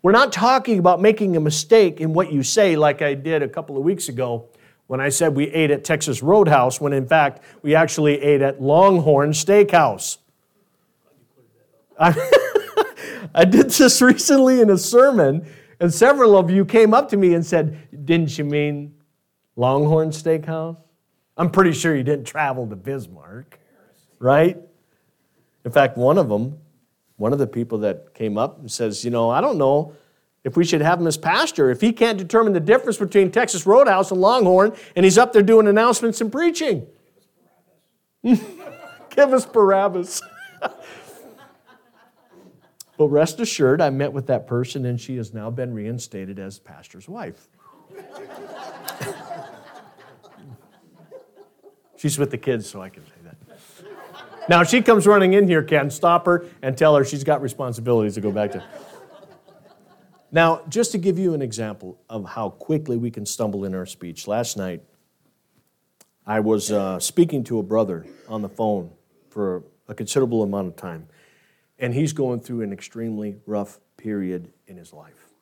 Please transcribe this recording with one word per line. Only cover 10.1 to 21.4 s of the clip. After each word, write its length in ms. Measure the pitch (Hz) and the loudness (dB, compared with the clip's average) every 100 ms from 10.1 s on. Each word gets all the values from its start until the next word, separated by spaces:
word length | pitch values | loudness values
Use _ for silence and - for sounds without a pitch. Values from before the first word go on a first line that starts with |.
| - _ _ _ _ _ _ _ _ _ _ _ _ _ _ _ _ _ - | -12 _ _ _ _ _ _ _ _ _ _ _ _ _ _ _ _ _ 0
I, 160 | 165 170 523 - - 415 - - - - - - 190 | 2 2 2 2 2 -4 -2 -4 -4 -6 -16 -14 -4
<laughs> 0 | |
I 100 | - 185 | 4 6
did 240 | 233 269 | 6 4
this 300 | - 262 - | 4 4 6
recently 600 | 254 254 - 277 262 254 | 4 4 4 4 6 6
in 100 | 220 | 4
a 80 | 185 | 2
sermon, 680 | - 240 277 240 139 151 170 - _ _ | 2 4 6 4 2 0 -8 -20 _ _
and 120 | 175 | -2
several 460 | - 240 285 233 202 | 4 4 6 6 6
of 140 | 170 | 4
you 120 | 190 | 0
came 300 | 196 233 220 | 2 4 6
up 140 | 226 285 | 4 2
to 80 | 202 | 2
me 180 | 185 | 2
and 100 | 170 | 2
said, 320 | 160 170 160 - - 135 143 | 0 0 -2 -6 -18 -16 -2
"Didn't 320 | 165 156 139 | 0 0 -4
you 60 | |
mean 500 | 147 147 147 147 147 _ _ _ _ _ _ - | -4 -2 -4 -6 -12 _ _ _ _ _ _ -4
Longhorn 540 | 123 135 151 160 160 | 0 0 2 2 0
Steakhouse?" 680 | 156 165 160 156 160 160 165 _ _ _ _ _ | -4 -4 -4 -4 -8 -10 -14 _ _ _ _ _
I'm 140 | - | -4